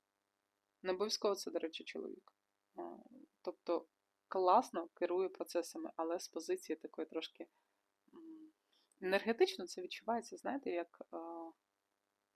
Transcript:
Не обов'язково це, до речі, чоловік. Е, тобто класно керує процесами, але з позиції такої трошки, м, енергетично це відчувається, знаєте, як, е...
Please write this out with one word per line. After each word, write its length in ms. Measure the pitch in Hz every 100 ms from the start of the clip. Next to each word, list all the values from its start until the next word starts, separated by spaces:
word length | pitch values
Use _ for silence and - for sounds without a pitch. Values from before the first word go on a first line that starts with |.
| _ _ _ _ _ _ _ _
Не 100 | 185
обов'язково 440 | 185 208 - 208 196
це, 160 | -
до 80 | 170
речі, 240 | 165 -
чоловік. 500 | 160 160 - - - _ _ _ _ 185
Е, 40 | 170 175 - - - _
тобто 460 | - 175 - 165 - _ _ _ -
класно 600 | 190 180 208 - 175 170
керує 360 | - 175 180 185
процесами, 600 | 185 170 175 165 - 160 -
але 240 | 165 175
з 80 | -
позиції 480 | 165 160 185 - 160
такої 300 | 151 - 160
трошки, 420 | 160 156 - 160 _ _ _ _ _ _
м, 380 | - 320 320 320 _ _ _ _ -
енергетично 640 | 185 196 202 233 370 - 180
це 140 | -
відчувається, 560 | 180 - - 233 226 175
знаєте, 340 | 196 269 185
як, 300 | 175 170 - -
е... 40 | 165 165 170 165 - _ _ _ _ _ _ _